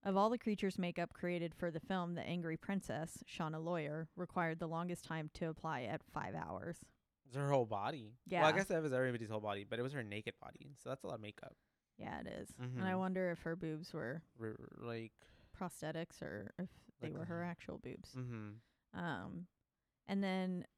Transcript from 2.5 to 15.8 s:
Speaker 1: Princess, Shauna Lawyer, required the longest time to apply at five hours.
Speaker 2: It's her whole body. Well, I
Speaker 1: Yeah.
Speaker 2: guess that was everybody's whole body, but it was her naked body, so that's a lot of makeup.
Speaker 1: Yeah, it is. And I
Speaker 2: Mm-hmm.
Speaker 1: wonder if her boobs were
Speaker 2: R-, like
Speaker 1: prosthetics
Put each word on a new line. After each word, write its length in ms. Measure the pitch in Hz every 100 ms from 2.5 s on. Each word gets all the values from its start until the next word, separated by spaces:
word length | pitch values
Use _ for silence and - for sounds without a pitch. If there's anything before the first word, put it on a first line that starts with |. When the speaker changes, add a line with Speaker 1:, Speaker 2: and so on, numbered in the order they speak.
| 165
Speaker 1:
Princess, 640 | - 196 - 127 160 - -
Shauna 360 | - 160 160
Lawyer, 440 | 160 170 151 151 160 -
required 440 | 180 - 165 165
the 80 | 165
longest 360 | 165 175 175
time 260 | - 160 156
to 160 | - 165
apply 340 | 156 160 139
at 180 | 120 160 -
five 220 | - - -
hours. 420 | - 95 - 170 - _ _ _ 139
Speaker 2:
It's 80 | 127
her 140 | 143
whole 160 | 139 113
body. 480 | 104 107 151 107 123 -
Well, 120 | 180 160
I 40 |
Speaker 1:
Yeah. 60 | 175
Speaker 2:
guess 100 | 196
that 140 | 170
was 120 | 156
everybody's 360 | 127 131 120 110
whole 120 | 107
body, 240 | 104 101 104
but 120 | 120
it 40 |
was 120 | 127
her 100 | 143
naked 320 | 107 101 113 -
body, 320 | - - 139 139
so 80 | 123
that's 140 | 135
a 40 | -
lot 80 | 120
of 60 |
makeup. 340 | 107 - - - _ _ _ -
Speaker 1:
Yeah, 220 | - 73
it 60 | -
is. 220 | - 202 -
And 240 | 123 131
I 80 | 190
Speaker 2:
Mm-hmm. 80 | 185
Speaker 1:
wonder 320 | 185 185 185
if 100 | 170
her 140 | 165 170
boobs 380 | 160 156 180
were 280 | 160 120 143 - -
Speaker 2:
R-, 160 | 113 - - -
like 340 | 120 117 113 _ - - - -
Speaker 1:
prosthetics 640 | 180 -